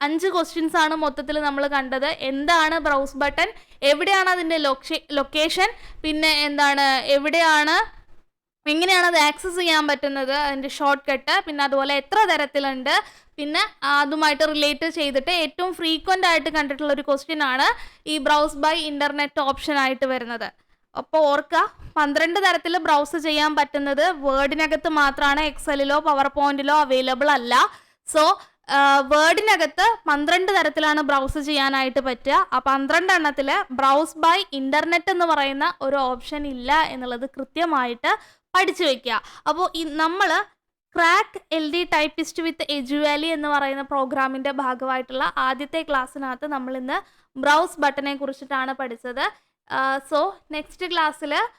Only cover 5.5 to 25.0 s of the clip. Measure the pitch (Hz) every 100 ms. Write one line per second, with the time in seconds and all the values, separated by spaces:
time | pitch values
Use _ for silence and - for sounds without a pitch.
5.5 | - 403 466 - - 311 311 311 294 294
6.5 | 285 285 277 277 262 - 277 294 320 330
7.5 | 302 302 349 453 - - - - _ _
8.5 | _ - 302 359 370 349 339 294 294 370
9.5 | 349 349 311 302 277 285 277 262 285 294
10.5 | 269 269 - 285 277 285 262 285 359 359
11.5 | 294 277 269 269 285 277 415 415 311 285
12.5 | 285 277 262 254 339 - - _ - 294
13.5 | 330 427 - 277 285 285 311 311 294 311
14.5 | 302 294 294 320 330 285 269 262 359 311
15.5 | - 359 339 320 320 - 370 370 320 302
16.5 | 311 285 269 294 285 285 277 - 311 285
17.5 | 254 339 466 - - - 302 277 294 302
18.5 | 294 311 330 302 285 294 294 285 - 269
19.5 | 269 - 285 262 262 262 254 233 233 220
20.5 | - _ _ _ - - 311 294 285 302
21.5 | 330 415 - - 320 294 285 330 370 381
22.5 | 339 339 359 330 294 294 339 311 302 302
23.5 | 302 285 285 277 277 339 311 269 269 277
24.5 | 302 311 302 330 302